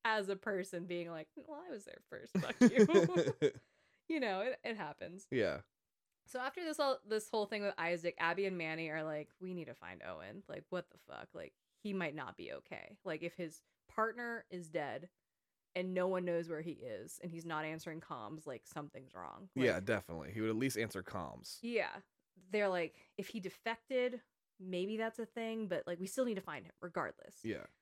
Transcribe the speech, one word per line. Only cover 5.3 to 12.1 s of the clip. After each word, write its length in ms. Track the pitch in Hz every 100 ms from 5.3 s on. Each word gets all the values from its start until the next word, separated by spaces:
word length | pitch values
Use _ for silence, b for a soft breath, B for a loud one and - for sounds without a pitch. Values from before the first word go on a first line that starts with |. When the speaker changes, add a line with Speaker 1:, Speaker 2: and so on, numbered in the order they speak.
Speaker 2:
Yeah. 280 | 131 95 71 - _ _ _ _ _ -
Speaker 1:
So 120 | 254
after 240 | 262 359
this 140 | 330 302
all, 180 | 277 262 208
this 220 | 220 214
whole 160 | 220 208
thing 160 | 214
with 120 | 202 -
Isaac, 360 | 170 175 170 -
Abby 280 | 165 175 196
and 100 | 180
Manny 300 | 160 160 160
are 120 | 160
like, 240 | 156 151 151 _
"We 140 | 185
need 120 | 180 139
to 80 |
find 280 | - 87 92 -
Owen. 340 | 80 92 175 -
Like, 160 | - 156
what 180 | 185 -
the 80 | - -
fuck? 200 | - -
Like, 200 | - - _ _ _
he 100 | 208
might 220 | 190 165